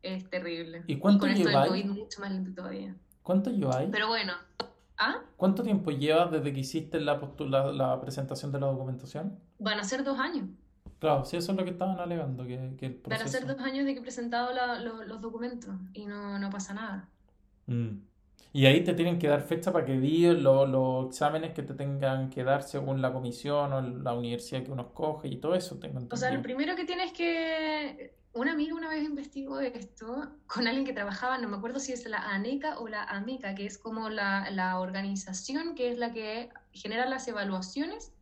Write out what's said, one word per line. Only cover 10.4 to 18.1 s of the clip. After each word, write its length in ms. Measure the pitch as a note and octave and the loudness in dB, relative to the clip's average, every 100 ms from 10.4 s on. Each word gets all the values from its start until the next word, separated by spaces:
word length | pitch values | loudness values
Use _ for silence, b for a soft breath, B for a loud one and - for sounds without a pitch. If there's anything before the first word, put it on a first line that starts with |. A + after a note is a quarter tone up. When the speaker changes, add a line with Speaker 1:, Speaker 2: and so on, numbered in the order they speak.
| F#3+ - - _ - - | -4 -10 -20 _ -20 -2
Speaker 2:
Claro, 260 | D#3 C#3 | 2 2
sí, 140 | - E3+ | 2 -2
eso 140 | F3 | 0
es 60 | F#3+ | 0
lo 60 | |
que 60 | F#3 | 0
estaban 280 | F3 F#3 F#3 | -2 -2 0
alegando, 460 | F3 E3+ C#3 B2+ B2+ | -2 -2 -2 -4 -6
que, 280 | B2 C3 C3+ | -6 -8 -6
que 80 | C3 | -8
el 140 | B2+ - | -8 -6
Speaker 1:
Van 80 | - | -4
a 40 | A3+ | -2
ser 140 | C4 | -4
Speaker 2:
proceso 40 | C4 | -4
Speaker 1:
dos 140 | C4+ | -4
años 240 | C4 C4+ C#4 | -2 0 0
de 80 | |
que 60 | B3 | -2
he 20 | |
presentado 500 | A#3+ B3 A#3 A#3+ B3 | -6 -6 -2 0 0
la, 260 | B3+ B3 A#3 | 0 0 -2
lo-, 240 | A#3+ A3 | -4 -8
los 180 | G#3 A3 | -10 -8
documentos 520 | A3+ A3+ A#3+ A#3+ G3+ F#3+ F#3 | -8 -6 -6 -6 -8 -10 -10
y 100 | - | -10
no, 340 | G#3 G3+ G3+ G3+ | -10 -8 -6 -4
no 120 | G3 | -4
pasa 240 | G3 G3 | -4 -6
nada. 340 | G3+ A3 G3 - _ _ _ _ _ - | -6 -6 -8 -10 _ _ _ _ _ -4
Speaker 2:
Mm. 340 | A#2+ A#2 G2+ - | -2 -2 -6 -12